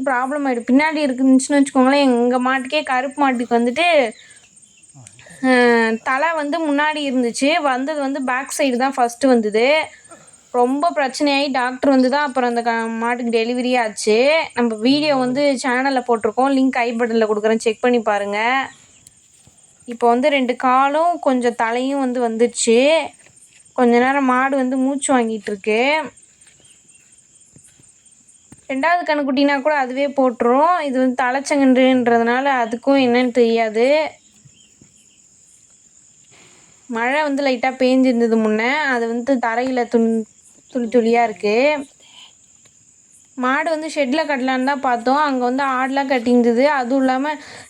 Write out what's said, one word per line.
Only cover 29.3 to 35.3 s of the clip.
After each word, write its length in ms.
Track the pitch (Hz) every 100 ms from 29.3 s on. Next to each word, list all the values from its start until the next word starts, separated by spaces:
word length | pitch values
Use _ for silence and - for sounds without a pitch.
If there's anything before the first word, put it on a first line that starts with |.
| 269 285 277 294
கூட 80 | 294
அதுவே 240 | 254 254 285 -
போட்டுரும். 580 | 254 240 240 254 320 359 294
இது 80 | 254
வந்து 160 | 262 247
தலைச்சங்கன்றுன்றதுனால 1200 | 247 269 277 285 269 254 262 254 240 233 233 247 277 262
அதுக்கும் 420 | 226 233 - 277
என்னன்னு 300 | 254 240 254 240
தெரியாது. 480 | 233 226 220 214 254 302 294 - _ _ - _ _ _ - _ _ _ _